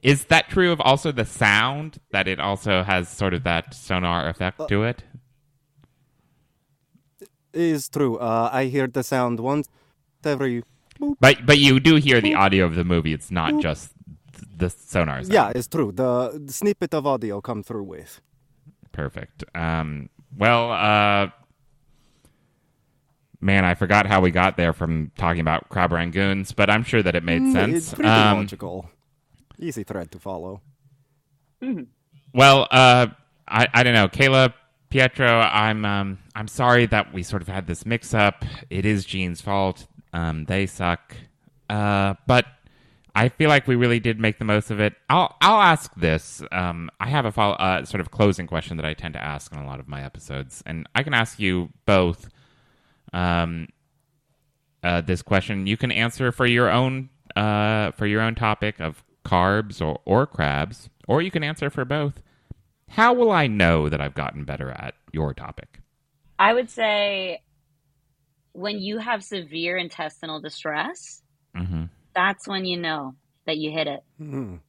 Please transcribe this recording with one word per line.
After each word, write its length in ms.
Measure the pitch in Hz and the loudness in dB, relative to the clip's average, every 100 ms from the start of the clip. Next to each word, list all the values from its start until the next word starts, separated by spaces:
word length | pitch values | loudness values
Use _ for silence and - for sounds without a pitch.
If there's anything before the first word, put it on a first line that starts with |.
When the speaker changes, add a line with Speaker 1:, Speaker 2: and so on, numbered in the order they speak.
Speaker 1:
Is 220 | 127 143 - | 4 2 4
that 240 | 160 - | 2 4
true 220 | - 180 | 2 2
of 100 | 165 | 2
also 300 | - 139 165 | 4 4 2
the 140 | 131 110 | -4 -4
sound, 720 | - 107 104 120 143 156 - _ | 0 2 4 2 -2 -10 -16 _
that 160 | 101 92 | -2 -2
it 120 | 92 | -2
also 440 | 90 98 110 92 | -4 -4 0 0
has 260 | 95 101 87 | 2 -2 -2
sort 240 | - 98 | -4 -2
of 100 | 87 | -2
that 300 | 80 85 - | -2 -4 -4
sonar 540 | - - 92 90 85 80 | -16 -6 -4 -2 -2 -4
effect 300 | 85 92 - | -4 -6 -6
Speaker 2:
Uh, 80 | 156 | -4
Speaker 1:
to 160 | 101 | -2
it? 200 | 113 123 - - _ _ _ _ _ _ _ _ _ _ _ _ _ _ _ _ _ _ _ _ - _ _ | -2 -6 -14 -20 _ _ _ _ _ _ _ _ _ _ _ _ _ _ _ _ _ _ _ _ -20 _ _
Speaker 2:
It 80 | 151 | -4
is 280 | 170 156 135 | -2 -2 -4
true. 280 | - 139 113 | -2 -2 0
Uh, 320 | 120 113 117 | -2 0 0
I 140 | 131 131 | -2 -2
hear 220 | 139 131 | -2 -2
the 160 | 131 | -4
sound 360 | 123 135 123 117 | -2 -2 0 -2
once 280 | 120 147 143 _ _ _ _ _ | -2 -2 -4 _ _ _ _ _
every 400 | 156 139 135 120 - _ _ - | -6 -2 -2 -4 -8 _ _ -8
boop, 160 | 285 285 | -6 4
Speaker 1:
But, 260 | 131 135 123 | 4 6 6
but 120 | 147 | 6
you 220 | 139 131 | 8 6
do 160 | 139 160 | 6 6
hear 260 | 139 123 | 6 4
the 120 | 104 | 4
Speaker 2:
boop, 40 | - | 4
Speaker 1:
audio 280 | 98 95 90 | 4 6 4
of 100 | 82 | 2
the 80 | 87 | 0
movie. 280 | 85 78 | 0 0
It's 180 | 78 - | -4 -6
not 220 | 90 80 | -4 -2
Speaker 2:
boop. 80 | 302 | -2
Speaker 1:
just 300 | 85 76 - _ - - _ | -2 -6 -10 _ -20 -20 _
th-, 140 | - - 82 | -20 -20 -6
the 120 | 87 | -6
sonar 520 | - - 98 80 67 | -6 -6 -2 -2 -4
sound. 100 | 185 | 0
Speaker 2:
Yeah, 180 | 202 107 | 2 2
it's 140 | 123 120 | -2 -6
true. 240 | 165 117 | -4 -4
The, 500 | 95 127 123 123 151 143 | -2 0 0 -2 -6 -12
the 80 | |
snippet 400 | 135 208 202 180 | -4 -2 -2 -2
of 120 | 160 143 | -2 -2
audio 360 | 131 110 101 | -2 -4 -8
come 200 | - 139 | -8 -10
through 200 | 131 113 | -8 -10
with. 380 | 98 80 73 - _ _ _ _ - _ _ | -10 -14 -18 -20 _ _ _ _ -20 _ _
Speaker 1:
Perfect. 520 | - 71 - - _ - 85 | -8 -8 -10 -20 _ -14 -8
Um, 540 | 82 80 78 73 67 _ _ 135 | -4 -4 -4 -8 -12 _ _ -2
well, 340 | 107 120 117 | 2 2 0
uh, 580 | 104 104 107 104 101 98 - _ _ _ _ _ _ _ _ _ _ _ _ _ _ _ _ _ _ _ _ | -2 2 4 4 2 -2 -6 _ _ _ _ _ _ _ _ _ _ _ _ _ _ _ _ _ _ _ _
man, 260 | 95 98 92 | 0 2 2
I 80 | 87 | 2
forgot 300 | 92 104 98 | 4 4 4
how 160 | 98 | 4
we 100 | 92 | 4
got 260 | 90 95 92 | 4 0 2
there 160 | 85 | 0
from 380 | 80 82 80 76 - | 0 -2 -2 -4 -4
talking 240 | 85 85 | -2 0
about 280 | 80 80 - | 0 -2 -4
crab 220 | 98 90 | -2 0
rangoons, 640 | 82 85 87 98 98 95 - | 0 -4 -2 -2 -2 -6 0
but 140 | 101 | 2
I'm 140 | 104 | 2
sure 180 | 117 117 | 2 0
that 120 | 92 85 | 2 0
it 80 | |
made 180 | 82 82 | 0 0
Speaker 2:
Mm, 120 | 85 | 2
Speaker 1:
sense. 220 | - 101 170 | 2 2 0
Speaker 2:
it's 160 | 165 | -4
pretty 160 | - 294 | -2 4
Speaker 1:
Um, 280 | 110 107 104 | 6 6 2
Speaker 2:
logical. 520 | 101 98 95 90 87 _ _ _ _ _ _ _ | -2 -8 -10 -12 -14 _ _ _ _ _ _ _
Easy 240 | 165 127 | -10 -8
thread 280 | 101 101 85 | -8 -8 -8
to 80 | 90 | -12
follow. 420 | 98 92 90 98 _ _ _ _ _ _ _ _ _ _ | -10 -10 -10 -14 _ _ _ _ _ _ _ _ _ _
Speaker 3:
Mm-hmm. 220 | 254 208 123 _ _ _ _ | -10 -10 -10 _ _ _ _
Speaker 1:
Well, 340 | 120 135 135 - | 6 6 6 4
uh, 360 | 131 127 123 120 - _ _ - | 6 8 8 4 -2 _ _ -6
I, 200 | 110 120 | 0 2
I 100 | 117 | 4
don't 100 | 123 | 4
know. 140 | 117 98 | 4 4
Kayla, 460 | - 135 135 131 - _ _ _ | 4 4 6 4 2 _ _ _
Pietro, 380 | 135 127 - 127 | 2 2 2 4
I'm, 580 | 117 110 104 110 107 104 | 4 4 4 2 0 -2
um, 340 | 101 98 95 _ - | -2 -4 -8 _ -12
I'm 120 | 107 | -12
sorry 380 | - 123 120 117 | 0 4 4 4
that 260 | 107 - | 2 -2
we 100 | 95 | -8
sort 180 | 87 101 | -6 -8
of 60 | 85 | -6
had 200 | 95 85 | -10 -8
this 180 | 85 107 | -8 -6
mix-up. 600 | 117 - 117 104 - - - - | -6 -4 2 2 2 -10 -12 -10
It 160 | 90 98 | -4 0
is 200 | 104 92 | 0 -2
Gene's 360 | 95 92 85 | -6 -6 -8
fault. 460 | - 98 95 90 - _ _ | -4 -2 -2 -4 -14 _ _
Um, 320 | 85 82 80 78 | -6 -4 -6 -4
they 200 | 92 95 | -2 -4
suck. 500 | - 90 85 _ - - _ _ _ _ | -4 -4 -4 _ -20 -20 _ _ _ _
Uh, 460 | 104 104 101 98 98 - | -4 -2 0 -2 -4 2
but 180 | 123 - _ _ _ _ _ _ 98 | 2 2 _ _ _ _ _ _ 0
I 140 | 120 | 0
feel 200 | - 156 | 2 2
like 180 | 147 131 | 4 2
we 80 | 123 | 0
really 240 | 123 120 | 2 0
did 200 | 113 110 | -2 -2
make 200 | 110 107 | -2 -2
the 60 | 110 | 0
most 260 | 107 - | 0 0
of 80 | 104 | -2
it. 140 | 107 - _ | -2 -2 _
I'll, 260 | 156 180 - | 2 2 2
I'll 200 | 170 214 | 4 6
ask 320 | 196 156 - - | 6 4 -2 -4
this. 460 | 82 80 - - 80 | 0 0 -4 -18 -10
Um, 380 | 92 90 85 82 _ | -6 -6 -8 -12 _
I 80 | 123 | -2
have 160 | 147 117 | -2 -2
a 60 | |
follow-, 240 | 104 104 98 | 0 0 0
uh, 300 | 92 92 - | 0 -2 -4
sort 160 | 101 | -8
of 100 | 82 | -8
closing 360 | - 104 92 85 | 0 2 2 -4
question 300 | 82 - 82 | -6 -6 -8
that 80 | 76 | -8
I 80 | |
tend 200 | 78 82 | -8 -10
to 100 | 76 | -10
ask 280 | 73 73 - | -10 -10 -12
in 60 | 73 | -14
a 60 | 69 | -12
lot 140 | 67 | -14
of 80 | 65 | -14
my 140 | 69 | -14
episodes, 600 | 69 - - 67 69 - - | -14 -16 -12 -12 -10 -14 -12
and 220 | 82 76 - | -12 -6 -4
I 80 | |
can 100 | 143 | -2
ask 260 | 127 113 - | -2 -2 -4
you 300 | 101 90 87 _ - | -2 -2 -4 _ 2
both, 440 | 98 90 85 - _ _ _ _ _ _ _ - | 4 4 0 -10 _ _ _ _ _ _ _ -12
um, 540 | 87 90 85 85 82 82 _ _ _ _ _ _ _ _ _ _ _ | -4 -2 0 -2 -6 -12 _ _ _ _ _ _ _ _ _ _ _
uh, 180 | 87 87 | -4 -2
this 200 | 82 90 | -2 -6
question. 460 | - 95 92 101 95 | 0 -2 -2 -6 -4
You 100 | 107 | -2
can 140 | 123 | -2
answer 400 | 110 117 - 127 | -2 -4 -2 -4
for 140 | - 127 | 0 0
your 240 | 120 120 | 2 2
own, 400 | 110 131 131 131 _ _ - | 2 0 -4 -10 _ _ -4
uh, 560 | 107 104 104 110 101 | 0 0 0 0 -2
for 160 | - 104 | -4 -2
your 140 | 107 | -2
own 140 | 113 113 | -2 -2
topic 440 | 113 107 104 - | -2 -2 -4 -6
of 240 | 80 76 _ _ - | -10 -10 _ _ -2
carbs 600 | 92 92 101 110 101 78 | 2 2 0 -4 -6 -6
or, 140 | 73 - | -6 0
or 200 | 104 143 | 2 2
crabs, 640 | - 76 69 80 113 - _ - | -2 -2 -2 -4 -8 -20 _ -2
or 140 | 131 | -2
you 100 | 180 | 0
can 120 | 180 | -4
answer 260 | 151 156 143 | -6 -6 -6
for 160 | - 127 | -6 -4
both. 360 | 147 147 - - _ _ - _ _ _ | -4 -4 -8 -18 _ _ -20 _ _ _
How 240 | - 233 | 2 2
will 180 | 247 233 | 4 2
I 160 | 185 143 | 2 0
know 400 | 107 87 82 76 | 2 4 4 0
that 140 | 76 | -4
I've 140 | 71 71 | -6 -6
gotten 280 | 69 71 71 | -8 -8 -12
better 260 | 71 65 | -10 -10
at 240 | - 67 - _ | -12 -14 -16 _
your 200 | 78 76 | -6 -6
topic? 460 | 69 - - - - - _ _ _ _ _ | -6 -14 -16 -20 -20 -20 _ _ _ _ _
Speaker 3:
I 140 | 196 | 2
would 160 | 240 240 | 2 -2
say 720 | - 220 208 202 196 185 170 _ _ _ _ _ _ _ _ _ _ _ | -4 -2 0 -2 -4 -8 -10 _ _ _ _ _ _ _ _ _ _ _
when 260 | 180 196 208 | -12 -8 -8
you 180 | 190 220 | -6 -8
have 260 | 220 226 | -6 -6
severe 540 | 196 196 160 156 170 180 | -6 -12 -10 -8 -4 -4
intestinal 640 | 170 - 156 - 165 156 | -8 -8 -12 -10 -12 -12
distress, 800 | 151 - 160 151 202 359 - - _ _ _ - | -12 -12 -8 -6 -6 -8 -20 -20 _ _ _ -10
Speaker 1:
Mm-hmm. 280 | 90 85 85 _ _ - | -8 -8 -10 _ _ -2
Speaker 3:
that's 320 | 185 196 - | -2 -4 -8
when 180 | 190 185 | -8 -6
you 120 | 175 | -6
know 380 | 170 156 135 131 _ _ - | -6 -8 -10 -16 _ _ -8
that 120 | 156 | -6
you 140 | 151 | -6
hit 160 | 156 151 | -6 -6
it. 140 | 139 _ _ | -8 _ _
Speaker 2:
Mm-hmm. 360 | 151 135 117 87 | -12 -10 -10 -14